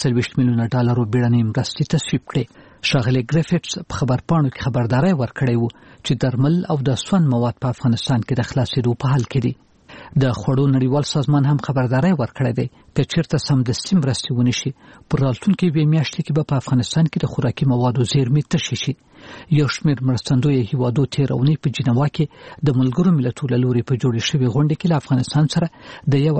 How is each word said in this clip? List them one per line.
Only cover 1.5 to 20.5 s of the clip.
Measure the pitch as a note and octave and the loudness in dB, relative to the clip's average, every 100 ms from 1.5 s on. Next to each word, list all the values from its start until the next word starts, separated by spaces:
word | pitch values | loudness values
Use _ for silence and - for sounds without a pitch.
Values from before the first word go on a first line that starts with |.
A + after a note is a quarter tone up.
| C3 - - D3+ D#3 | -2 -4 -4 -2 -2
تصویب | - C3+ - | -2 -4 -2
کړې. | C#3 - - - - - | -4 -6 -10 -20 -8 -2
ښاغلي | C#3+ A#2 B2+ A#2+ | 0 2 0 0
ګریفټس | D#3+ - E3+ - - - | -2 0 -2 -4 -10 -10
په | - | -4
خبرپاڼو | B2+ B2+ - E3 C#3 | -2 -2 0 0 0
کې | - C3+ | -2 -4
خبرداری | B2 A2+ B2 F#3 | -2 0 2 2
ورکړی | D#3 A#2 - B2+ A#2 | 0 -2 -2 0 2
و | A#2 - - - - | 0 -4 -20 -10 -4
چې | A#2+ | -2
درمل | C3 A2+ C#3+ F3 - | 0 2 2 0 -2
او | D3+ C3+ | -2 -2
د | A#2+ - | -2 0
سون | F#3+ D3+ A#2+ | 2 2 2
مواد | A#2+ - | 0 -2
په | B2+ - | -6 -2
افغانستان | B2 A#2 - B2 - | 0 0 0 -2 0
کې | B2 | -2
د | A2 | -2
خلاصېدو | C#3 A#2 C3+ A#2+ A#2+ | -2 -2 0 -2 0
په | B2+ | 0
حال | C3+ A2+ | 0 0
کې | C3+ B2 | -2 -2
دي. | - _ _ - - - C#3+ | -4 _ _ -20 -20 -4 0
د | C3 G#2 | 0 0
خوړو | C#3+ C3 C#3 C3 | 0 2 2 2
نړیوال | B2+ C#3+ C#3 | 2 0 -2
سازمان | D#3 C#3 D3 C#3 | -2 0 2 2
هم | C#3+ - | 0 0
خبرداری | C3 B2+ B2+ F3 | 0 0 2 2
ورکړی | D#3+ A2+ - B2 A#2+ | 0 -2 -2 -2 -2
دی، | B2 - _ - | -6 -8 _ -4
که | C#3 | -2
چیرته | E3+ - D3+ | -2 -2 -2
سمدستي | - C3+ A#2+ A2+ - F#3 | 0 0 0 -4 0 0
مرستې | C3 A2+ - A#2+ | 0 -2 -2 0
ونشي، | B2 A#2+ C3+ - - - - | 2 0 -4 -10 -16 -20 -4
په | D3 | 0
راتلونکي | C3+ A#2+ - F#3 F3+ | 0 2 0 2 2
یوې | D3+ D3+ | 2 2
میاشتې | D#3+ C#3 - - | 2 0 -4 -2
کې | D3+ | -2
به | - | 0
په | C3+ | -2
افغانستان | - B2+ - D#3+ D#3+ | 0 0 0 0 0
کې | - | 0
د | C3+ | -2
خوراکي | - B2 - C#3 | -2 -2 0 0
موادو | A#2+ B2 A#2 A#2+ | 2 2 0 0
زیرمې | C#3 A#2+ D3 - | 0 2 0 0
تشې | E3 - - | -2 -2 -4
شي. | - - _ - - - - D3+ | -6 -8 _ -20 -20 -20 0 2
یو | C#3 - | 2 0
شمېر | D#3+ B2+ C3 | -2 0 0
مرستندویه | A#2+ - C3 C#3+ | -2 0 0 2